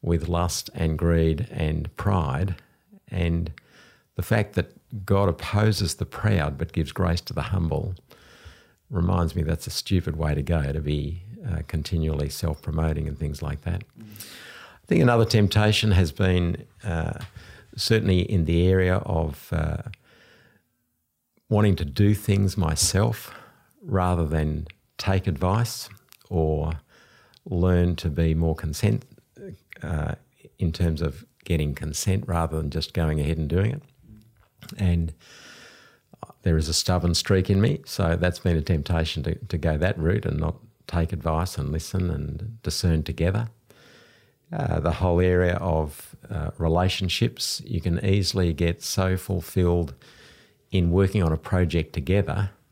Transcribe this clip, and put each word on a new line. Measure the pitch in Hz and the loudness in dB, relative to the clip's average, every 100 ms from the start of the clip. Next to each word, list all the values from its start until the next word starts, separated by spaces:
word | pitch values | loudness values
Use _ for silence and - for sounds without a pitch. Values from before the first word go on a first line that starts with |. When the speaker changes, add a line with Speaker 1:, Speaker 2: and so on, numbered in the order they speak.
Speaker 1:
with | 85 85 76 | 0 -2 0
lust | 85 87 - - | 0 0 -2 -8
and | - 82 78 | -4 -2 0
greed | 85 85 80 78 - | 2 4 4 2 -2
and | 90 80 80 78 - | -4 -2 -2 -6 -4
pride. | 104 95 71 67 95 85 _ _ _ 202 - | 0 0 0 -2 -2 -4 _ _ _ -20 -10
And | - 85 85 82 82 _ - - _ _ - | -2 0 0 -4 -10 _ -20 -20 _ _ -8
the | |
fact | - 113 104 | 0 0 2
that | - - - _ 107 92 | -2 -4 -8 _ -12 0
God | 98 98 | 2 2
opposes | 80 - 101 107 104 90 - | 0 -2 2 2 2 -2 -4
the | - | -8
proud | - 107 95 76 71 | -4 0 2 0 -4
but | 82 | -6
gives | - 76 | -4 -4
grace | - 90 85 | -2 0 0
to | - | -4
the | - | -6
humble | 76 92 82 76 87 95 _ - - - - - _ _ _ | -2 -2 0 -2 -4 -8 _ -20 -20 -20 -20 -20 _ _ _
reminds | 92 87 92 85 85 | -2 0 2 0 0
me | |
that's | 78 85 - | -2 -2 -4
a | |
stupid | - - 98 82 78 | -8 0 0 0 -2
way | 78 | -2
to | 73 | -2
go, | 69 82 71 | 0 0 0
to | 73 | -2
be, | 73 73 71 87 95 170 160 | -2 -2 -4 -8 -12 -12 -6
uh, | 80 78 | -6 -4
continually | 82 73 85 78 73 73 | -6 -2 -2 0 -2 -4
self-promoting | - 82 80 - 80 80 76 73 | -4 -4 -4 -4 -2 0 0 -4
and | 71 | -4
things | 73 71 | -6 -6
like | 71 71 | -6 -6
that. | - 90 101 - | -6 -6 -8 -20
Speaker 2:
Mm. | 110 | -20
Speaker 1:
I | 104 - - - - - - - | -18 -18 -18 -20 -20 -20 -20 0
think | 170 | 4
another | 131 120 110 | 6 6 4
temptation | 113 98 107 107 104 110 | 4 4 4 4 4 4
has | 92 85 | 4 4
been, | - 95 90 87 82 - - | 2 2 2 0 -2 -10 -12
uh, | - 82 80 - - - - - - - | -6 -4 -4 -6 -14 -18 -20 -20 -18 -8
certainly | - 110 104 92 | 0 2 4 2
in | 87 98 80 | 2 2 2
the | 85 90 | 4 4
area | 92 90 90 - | 4 4 0 0
of, | 82 80 73 - | -2 -2 -6 -6
uh, | 82 78 76 - 95 _ _ _ _ _ _ _ _ _ _ _ _ _ _ _ | -4 -2 -4 -8 -16 _ _ _ _ _ _ _ _ _ _ _ _ _ _ _
wanting | 107 104 92 | 4 4 2
to | 73 | -2
do | - 101 | 2 4
things | 101 - 101 98 95 | 4 2 2 2 0
myself | 80 78 - 95 113 117 - - - _ _ _ | -2 0 0 2 2 0 -10 -18 -20 _ _ _
rather | 196 95 90 90 78 | 0 2 2 2 2
than | 78 76 76 80 - _ - | 2 0 -2 -8 -14 _ -6
take | - 95 95 | 0 0 0
advice | 71 90 104 120 - - - _ - _ | 0 2 2 0 -4 -12 -18 _ -20 _
or | 87 78 76 76 80 _ _ _ _ _ _ - | 0 2 0 -2 -4 _ _ _ _ _ _ -6
learn | 90 90 90 87 85 | 0 4 4 2 0
to | - | -4
be | 73 82 | 0 2
more | 80 82 78 | 2 0 0
consent, | - 76 107 110 - - _ - - - _ - | -4 0 0 0 -4 -20 _ -20 -18 -18 _ -14
uh, | 78 80 76 - _ _ - _ | -6 -4 -4 -6 _ _ -20 _
in | 87 | -4
terms | 78 85 78 | 0 -2 0
of | 80 69 - _ - | -4 -6 -16 _ -4
getting | 85 73 | -2 0
consent | 69 76 76 - 92 - | -4 -6 -4 -2 -2 0
rather | 85 82 80 | -2 0 -2
than | 76 | -4
just | 76 - | -4 -4
going | - 80 76 | -2 0 0
ahead | 73 80 | 0 -2
and | 73 | 0
doing | 85 107 | 0 0
it. | 143 - _ - - - _ _ _ - - | -2 -10 _ -20 -20 -20 _ _ _ -18 -2
And | 95 85 82 - - - - - - - - _ _ - - - | 2 2 0 -6 -20 -20 -20 -20 -20 -20 -20 _ _ -20 -20 -6
there | 92 80 | 0 0
is | 76 | 2
a | |
stubborn | 82 - 90 87 85 | -2 0 0 2 0
streak | - 95 92 | 2 2 4
in | 98 | 4
me, | 113 151 - | 2 0 -6
so | - 87 82 | -2 0 2
that's | 87 82 | 0 0
been | 92 85 | 0 0
a | |
temptation | 76 82 71 82 80 - | 2 0 0 0 0 -2
to, | 71 - | -4 -4
to | - 82 | -4 -2
go | 82 76 | 0 0
that | 90 82 | 0 0
route | 80 101 - | 0 0 0
and | 73 | -2
not | 78 - - _ - | -2 -4 -14 _ -4
take | 85 82 | -2 -2
advice | 82 82 80 92 - | -2 -2 0 -2 -4
and | 69 | -4
listen | 78 - 92 90 | -4 -4 -2 -2
and | 76 71 73 110 - | -2 -4 -6 -10 -8
discern | - - 90 80 | -6 0 2 2
together. | 76 - 85 101 113 _ _ - - - - _ _ _ _ | 0 0 0 0 -4 _ _ -20 -20 -20 -20 _ _ _ _
Uh, | 165 147 82 | -6 -2 0
the | 76 | -2
whole | 80 90 87 | 0 2 4
area | 92 90 90 87 | 4 4 2 0
of, | 87 80 76 - - - - | 0 0 -2 -8 -20 -20 -10
uh, | 78 76 - | -6 -6 -4
relationships, | 80 82 92 - 92 - 117 - - - - | 0 2 2 0 -4 0 -2 -2 -8 -8 -6
you | 80 | -4
can | 87 85 101 | -2 -2 2
easily | 98 90 98 90 | 2 0 0 0
get | 78 85 85 | 2 0 -2
so | - - 92 92 | -4 0 0 0
fulfilled | - 92 - - 87 87 80 - - - - - _ _ _ | -2 -4 -2 0 2 2 0 -6 -20 -20 -20 -20 _ _ _
in | 95 85 | 0 4
working | 87 98 107 | 4 4 4
on | 85 | 2
a | 78 | 0
project | - 92 87 85 78 | 0 0 2 2 -2
together | - 69 98 85 71 101 - _ | -4 0 0 2 -2 -4 -6 _